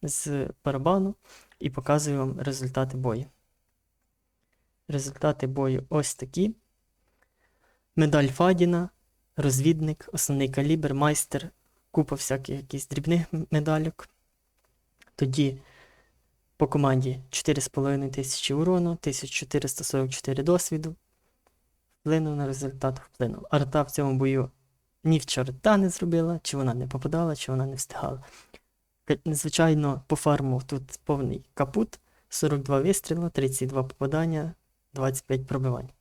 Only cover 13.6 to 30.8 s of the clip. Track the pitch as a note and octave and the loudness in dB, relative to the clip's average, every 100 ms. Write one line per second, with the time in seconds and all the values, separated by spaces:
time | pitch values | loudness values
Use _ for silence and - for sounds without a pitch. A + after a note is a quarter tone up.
13.6 | D3+ D#3 D#3 - - _ _ _ _ _ | 2 0 0 -6 -20 _ _ _ _ _
14.6 | _ _ _ _ - - C3+ C3+ C#3 C3+ | _ _ _ _ -20 -4 -2 2 0 0
15.6 | - - - _ _ _ _ _ _ _ | -14 -20 -20 _ _ _ _ _ _ _
16.6 | D3 D3+ C#3 C3 C3 C3 - - - D3 | 0 2 4 4 0 -4 -6 -6 0 0
17.6 | C3 - C#3 C#3 C#3 C3+ C3 - - C#3 | 0 -2 0 0 -2 -4 -6 -4 -2 0
18.6 | E3 F#3 F3 E3+ - C3+ C#3 - C3+ D3 | 2 2 2 0 -4 -4 -6 -8 -2 -2
19.6 | C3+ - - C3+ C3+ C3 - C3+ D3+ F3 | -2 -4 -2 -2 -2 -4 -4 -2 2 2
20.6 | - D#3+ D#3+ D#3+ _ _ _ _ _ _ | 2 -4 -6 -10 _ _ _ _ _ _
21.6 | _ _ _ _ - D#3+ D#3 D3 C#3+ C3+ | _ _ _ _ 0 0 2 -2 -4 -4
22.6 | C#3 C3+ C3+ C3 - _ A#2+ G#2 - D3 | -6 -2 -4 -4 -10 _ -4 -4 -2 0
23.6 | C3+ D3 C#3+ - C#3 C3+ C3+ C3+ C3 _ | 2 0 0 0 0 2 2 2 0 _
24.6 | _ _ _ _ D#3 D#3+ - - C3 C3 | _ _ _ _ 2 2 2 -4 -4 0
25.6 | G#3+ G#3 F#3+ - F3 E3+ E3 E3+ - C#3 | 4 4 4 0 0 2 0 -2 -4 -2
26.6 | C3 A#2+ B2+ C3 C3 D#3+ E3+ D3+ - C3 | -2 -2 -4 -4 -2 0 0 -2 -4 -2
27.6 | C3+ C3+ - - C#3+ C3 C3+ - - - | -2 -4 -8 -6 -6 -8 -12 -20 -20 -20
28.6 | _ _ _ _ _ C#3+ - D3+ D#3 - | _ _ _ _ _ -2 0 -4 -2 2
29.6 | E3 D3+ D3 C3+ - D3+ - C#3+ C3+ C3 | 4 6 2 -2 -2 0 2 2 2 -2
30.6 | C3 C#3 | -2 -8